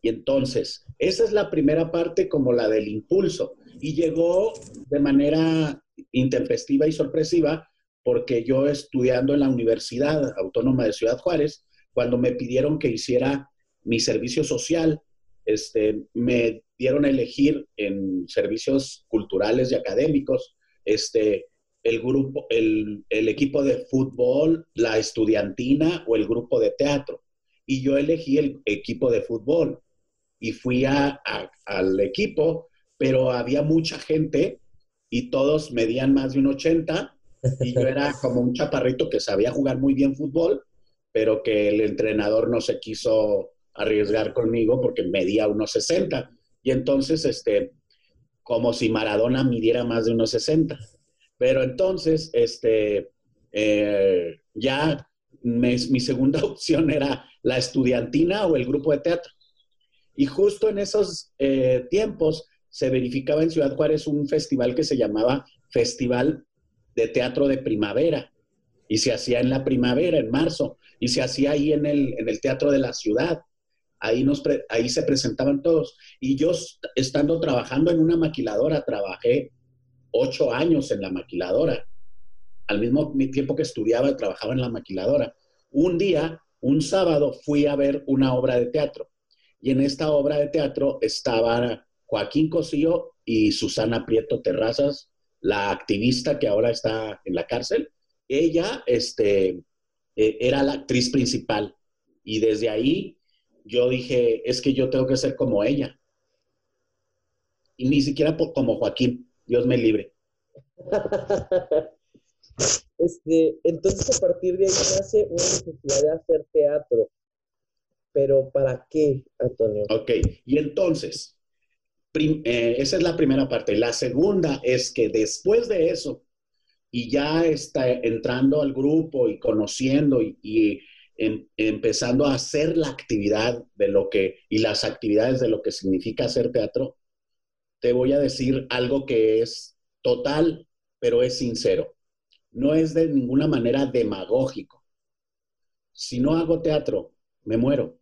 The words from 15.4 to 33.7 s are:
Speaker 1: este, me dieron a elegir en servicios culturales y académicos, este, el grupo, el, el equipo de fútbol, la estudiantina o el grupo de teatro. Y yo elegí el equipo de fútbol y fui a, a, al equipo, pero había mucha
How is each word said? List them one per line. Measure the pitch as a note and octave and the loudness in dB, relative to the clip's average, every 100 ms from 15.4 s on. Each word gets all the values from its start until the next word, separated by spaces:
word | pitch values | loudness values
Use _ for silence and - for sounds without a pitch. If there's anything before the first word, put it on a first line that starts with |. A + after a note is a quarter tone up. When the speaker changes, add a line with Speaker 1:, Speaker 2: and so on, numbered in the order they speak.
| - | -2
Speaker 1:
este, | G#2+ - A2+ G#2+ G#2+ - | -2 -2 0 0 0 -6
me | A#2 A#2+ B2 A#2 A2 _ _ | -2 0 2 0 -2 _ _
dieron | B2+ C#3+ | 0 2
a | C#3+ | 2
elegir | C3+ A#2 - C#3+ - - - | 2 -2 2 2 2 -6 -6
en | G2+ G2 F#2+ F#2 E2+ | -4 -2 -4 -4 -4
servicios | - G2+ A2 - C3+ C3+ - _ | -2 -2 -2 0 0 -2 -14 _
culturales | A2+ - F#2+ G#2 B2 B2+ | -4 -2 -2 0 2 2
y | |
académicos, | - B2 A#2+ D3+ C#3+ - B2+ - _ _ _ | 0 0 0 2 0 0 -2 -4 _ _ _
este, | - G#2+ - A2+ G#2+ G2 - _ _ _ | -2 -2 0 0 2 0 -4 _ _ _
el | A2+ A2+ | -2 -2
grupo, | A#2 C#3 C3 - - | 0 0 0 -4 -2
el, | A2+ A2 G#2+ G#2+ G#2 - | 2 2 2 -2 -8 -4
el | A2 A2+ | 0 0
equipo | B2 C#3 C#3+ | 0 0 0
de | C#3 B2 - | 0 -2 -2
fútbol, | C3 C3 A#2 B2 C3+ D#3+ E3 - | -2 -2 0 0 2 2 0 -2
la | - A2+ A2 | -2 0 0
estudiantina | A2 - A2 G#2+ G2+ F#2+ B2+ C#3+ D#3+ F3 - | -2 -2 2 2 0 -4 0 2 2 0 -2
o | A2+ | 0
el | G#2 | 0
grupo | A2+ A#2 B2 | -2 0 2
de | G#2+ - | 2 0
teatro. | C#3+ C#3+ - - _ _ _ _ - | 0 0 -4 -14 _ _ _ _ -4
Y | C3+ | -2
yo | C3 C#3 | 2 0
elegí | D3 E3 - C#3 | 2 -2 2 0
el | C#3+ - | 0 -4
equipo | - G#2 - A2+ C3 | -6 -4 -6 -2 0
de | A2+ | 0
fútbol | - A2+ G#2+ E3 D#3 - _ _ _ _ _ _ | -2 -6 0 0 0 -4 _ _ _ _ _ _
y | A2+ | -8
fui | G#2+ B2+ B2 | -6 -2 0
a, | C3+ C#3+ C#3+ C#3 | 2 2 0 -2
a, | - G#2+ - _ - | -8 -8 -10 _ -8
al | G2+ F#2+ F#2+ | -2 0 2
equipo, | G2 - G#2+ - D3 - - _ _ _ | -2 -2 -4 0 -2 -2 -10 _ _ _
pero | C3+ C3 C3 | 0 2 2
había | B2 A#2+ C#3 | -2 -2 -2
mucha | D3+ | 2